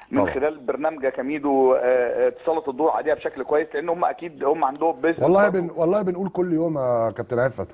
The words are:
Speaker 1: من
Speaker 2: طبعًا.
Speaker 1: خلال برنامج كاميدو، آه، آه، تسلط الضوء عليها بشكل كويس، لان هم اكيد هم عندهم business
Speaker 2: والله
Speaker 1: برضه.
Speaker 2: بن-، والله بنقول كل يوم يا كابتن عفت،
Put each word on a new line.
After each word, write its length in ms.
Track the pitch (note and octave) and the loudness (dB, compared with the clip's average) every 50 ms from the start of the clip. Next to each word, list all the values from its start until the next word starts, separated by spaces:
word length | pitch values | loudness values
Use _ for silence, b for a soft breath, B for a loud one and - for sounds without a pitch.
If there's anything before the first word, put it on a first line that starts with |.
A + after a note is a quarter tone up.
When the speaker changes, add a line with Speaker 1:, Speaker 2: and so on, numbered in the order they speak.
| B B | B B
Speaker 1:
من 100 | - - | 0 0
Speaker 2:
طبعًا. 120 | G2 F2+ - | 0 0 0
Speaker 1:
خلال 260 | C3+ C3 D3+ D#3 D3+ | -2 -2 -2 -2 -4
برنامج 480 | C3 C3 C3+ B2+ D3+ D#3 D#3+ D3 C3+ C3+ | -6 -6 -4 -2 -2 -4 -4 -2 -4 -4
كاميدو، 640 | B2+ - B2+ C3+ D3+ D3+ C#3+ D3 C#3 C3+ C3 C3 C3 | -4 -4 -6 -6 -4 -4 -2 0 4 4 6 6 6
آه، 60 | B2 | 4
آه، 500 | B2 B2 B2+ B2+ B2 A#2+ B2 A#2 B2 B2 | 4 2 2 2 2 0 0 2 2 0
تسلط 400 | B2 - - E3+ D#3+ D#3+ D3+ C#3+ | 0 0 -2 -2 -2 -2 -2 -6
الضوء 220 | C3 B2 D#3 D#3+ | -4 0 0 2
عليها 220 | A2+ A2+ B2+ D3+ D3+ | 2 0 0 0 -2
بشكل 280 | - - D#3+ - C#3 B2+ | -2 -2 -8 -6 -6 -4
كويس، 240 | - D3 D3+ D#3+ D#3+ - | 0 0 0 0 0 -4
لان 160 | D3 D#3 E3+ | -6 -4 -4
هم 160 | E3+ F3 F3 | -2 0 0
اكيد 380 | D#3 C#3+ - E3+ F3 D3+ C3+ C3+ | -2 -2 -4 -10 -12 -8 -4 0
هم 220 | C#3+ D3+ D#3 - | 0 2 2 0
عندهم 360 | - C#3 D3 D#3 E3 D#3 B2+ | -2 -2 0 0 -2 0 0
business 220 | C3+ E3 E3 C#3+ B2+ | 0 0 0 2 2
Speaker 2:
والله 260 | D3+ F3+ G3 G3+ G#3 | 4 4 6 4 4
Speaker 1:
برضه. 100 | F#3 F#3+ | 2 0
Speaker 2:
بن-، 120 | E3+ E3+ D3+ | -4 -4 -2
والله 260 | D#3 E3 E3 F#3+ G#3 | -2 0 2 2 0
بنقول 280 | G#3 F#3 F3+ F3 G3 F#3 | 0 -2 -4 -4 -4 -6
كل 240 | - F#3 F3+ F3+ E3 | -2 -2 -2 0 0
يوم 240 | D#3 E3 E3+ E3 C#3+ | 0 0 0 -2 -2
يا 340 | C3 B2 B2 A#2 A2+ A2+ | 0 0 2 2 0 0
كابتن 280 | G2 - A2 - B2+ A#2 | -2 -4 -6 -4 0 0
عفت، 280 | B2 C3+ A2+ G2 F#2+ - | 0 0 0 -4 -10 -10